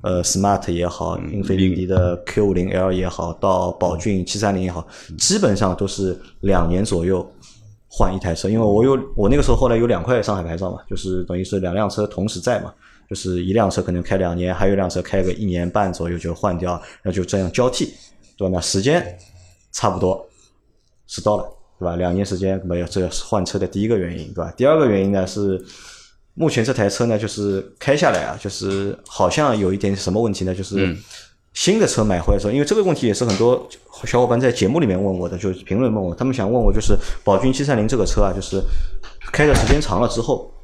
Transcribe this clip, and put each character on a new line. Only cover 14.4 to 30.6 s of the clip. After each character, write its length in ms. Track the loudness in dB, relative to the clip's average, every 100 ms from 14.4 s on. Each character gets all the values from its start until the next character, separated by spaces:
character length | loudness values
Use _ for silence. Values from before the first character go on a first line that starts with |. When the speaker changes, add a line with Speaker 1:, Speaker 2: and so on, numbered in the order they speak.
| -4 0
Speaker 1:
还 120 | 2
有 60 |
一 20 | 2
辆 120 | 0
车 120 | -4
开 200 | -4 -2
个 100 | 0
一 100 | -2
年 260 | -2 -2 -2
半 220 | 0 -2
左 180 | -2 -6
右 80 | -4
就 160 | -6
换 240 | -4 -4 -2
掉， 240 | -4 -6 -10 -10
那 80 | -6
就 140 | -4 -2
这 120 | -2
样 120 | -2
交 180 | 0 0
替， 240 | 0 -6 -6 -20 _ _ _
对 100 | -2
吧？ 40 |
那 80 | -2
时 200 | -2 0
间 360 | 2 0 -2 -14 -20 -20 -20 _ _
差 160 | -2 -2
不 100 | 0
多 260 | -2 -2 -6 _ _ _ _ _ _ _ _
是 160 | -4
到 140 | -2 0
了， 80 | -4 -14 -20 _
对 60 | -6
吧？ 120 | -2
两 160 | -2
年 120 | -2 -2
时 120 | -2
间 220 | -2 -2 -4
没 140 | -4
有， 80 | -4
这 140 | -4 -4
是 140 | -4 -4
换 200 | -4 -2
车 140 | -4
的 80 | -4
第 140 | -4
一 60 | -2
个 80 | -2
原 200 | -2 -8
因， 100 | -12
对 80 | -10
吧？ 180 | -10 0
第 100 | 2
二 140 | 4
个 100 | 4
原 140 | 2
因 80 | 2
呢 140 | 0 -2
是， 360 | -2 -2 -2 -6 -20 -20 -20 -20 _ _
目 160 | -2 0
前 140 | 2
这 100 | 0
台 160 | 2 0
车 160 | 2 0
呢， 120 | 0
就 100 | -2
是 460 | -4 -2 -2 -6 _
开 160 | 0 2
下 140 | 4
来 120 | 2 -2
啊， 120 | -6
就 100 | -10
是 480 | -6 -4 -2 -4 -6 -14
好 220 | 0 2
像 280 | 2 2 2
有 160 | 0
一 40 | 0
点 180 | -2 -2
什 160 | -2
么 100 | 0
问 100 | 0
题 140 | -2 -4
呢？ 80 |
就 80 | -6